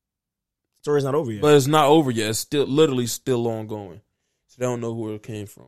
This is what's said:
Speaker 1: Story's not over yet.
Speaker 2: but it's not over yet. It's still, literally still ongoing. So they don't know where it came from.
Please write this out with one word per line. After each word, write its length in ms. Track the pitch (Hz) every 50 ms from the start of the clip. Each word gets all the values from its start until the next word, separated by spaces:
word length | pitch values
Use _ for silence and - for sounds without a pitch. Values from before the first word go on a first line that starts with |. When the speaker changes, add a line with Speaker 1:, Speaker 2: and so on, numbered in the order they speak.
| _ _ _ _ _ _ _ _ _ _ _ _ _ _ _ _
Speaker 1:
Story's 200 | - 151 147 143
not 140 | 135 143 139
over 160 | 156 156 117
yet. 100 | 110 101
Speaker 2:
but 120 | 147 151 147
it's 100 | 143 127
not 200 | 143 156 156 143 135
over 240 | 156 165 147 127
yet. 180 | 117 113 107 110
It's 80 | 113 -
still, 260 | - - 147 143 127
literally 420 | 127 135 151 160 147 131 127 123 117
still 400 | - - - 135 127 120 117 117
ongoing. 540 | 113 110 110 107 110 104 101 90 82 104 _ _ _ _ _ _ _ _ _
So 100 | _ _ 120
they 80 | 123
don't 140 | 127 120 120
know 120 | 117 117
where 220 | 113 117 110 107 107
it 100 | 104 -
came 220 | - 107 104 101
from. 200 | 101 - - 62